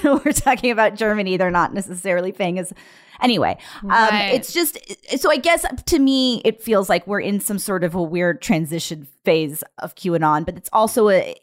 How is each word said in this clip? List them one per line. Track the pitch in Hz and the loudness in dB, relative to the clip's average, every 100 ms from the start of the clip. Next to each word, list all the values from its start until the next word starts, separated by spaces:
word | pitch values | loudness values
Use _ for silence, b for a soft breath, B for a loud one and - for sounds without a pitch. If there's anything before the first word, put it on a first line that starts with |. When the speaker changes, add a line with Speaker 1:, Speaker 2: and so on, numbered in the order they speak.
Speaker 1:
know, | 294 285 | 2 2
we're | - | 2
talking | - 277 240 247 | 0 0 2 2
about | 226 214 | 2 2
Germany. | 208 214 208 185 185 | 2 0 0 0 0
They're | 185 | 0
not | 175 160 | 0 0
necessarily | 202 190 180 196 175 185 | -2 -8 -6 -2 -2 -2
paying | 202 180 185 | -4 -4 -4
as, | 175 B B B B B | -8 B B B B B
anyway, | 247 190 87 - B B | 0 2 0 -2 B B
um, | 196 | 0
Speaker 2:
Right. | 220 220 208 196 | 2 4 2 0
Speaker 1:
it's | 247 - | -2 -2
just, | 339 330 - - | -2 -2 -4 -14
it, | 208 - - | -18 -8 0
so | 330 | 2
I | 302 | 2
guess | 339 339 - 254 - | 2 0 -2 -8 0
to | 320 | 2
me, | 269 262 254 226 | 4 4 2 0
it | 226 214 | -2 -2
feels | 233 196 196 | 0 0 2
like | 175 190 | 0 -2
we're | 202 | -4
in | 196 202 | -2 -4
some | - 196 | -4 -4
sort | - 185 | -4 -2
of | 175 | -2
a | 180 | -2
weird | 160 175 175 151 | -2 0 0 0
transition | - 160 151 165 - 156 139 _ | 0 0 0 -6 -8 -10 -16 _
phase | - 160 151 156 - - | 2 2 0 -6 -12 -12
of | 170 | -14
Q | - 180 165 | -6 -2 2
anon, | 156 151 | 2 2
but | 139 170 | -2 -10
it's | - | -2
also | 220 220 240 208 | 0 2 4 4
a, | 185 - - | 4 0 -4